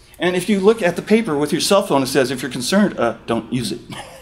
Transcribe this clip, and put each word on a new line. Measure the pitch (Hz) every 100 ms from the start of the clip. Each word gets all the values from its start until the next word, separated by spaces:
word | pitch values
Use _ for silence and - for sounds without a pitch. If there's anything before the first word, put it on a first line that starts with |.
| _ -
And | 170 180
if | 175
you | 196
look | 190 226
at | 175 170
the |
paper | - 220 220 143
with | 147
your | 160
cell | - 196
phone, | 196 139
it | 131
says, | 143 127
"If | 120
you're | 135
concerned, | 127 117 196 190 -
uh, | 120 104 -
don't | 117 113
use | 123 104
it." | 117 - - - -